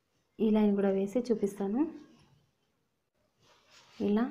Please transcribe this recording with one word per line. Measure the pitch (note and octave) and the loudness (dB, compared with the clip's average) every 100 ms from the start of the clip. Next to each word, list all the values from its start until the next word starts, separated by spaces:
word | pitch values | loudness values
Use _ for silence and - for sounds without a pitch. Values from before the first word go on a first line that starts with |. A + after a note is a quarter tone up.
| _ _ _ - | _ _ _ -2
ఈ | A3 G#3+ | 2 4
లైన్ | G#3 G3+ | 4 2
కూడా | G3 G3 | 2 0
వేసి | G3 B3+ B3 | -2 -2 -2
చూపిస్తాను. | A3 G3 - G3 A#3 D#4+ - - - _ _ _ _ _ _ _ _ _ _ _ _ _ _ _ - _ - G3+ | 0 -2 -4 -2 -2 -2 -6 -20 -20 _ _ _ _ _ _ _ _ _ _ _ _ _ _ _ -20 _ -6 -2
ఇలా | G#3 C4 | 0 -2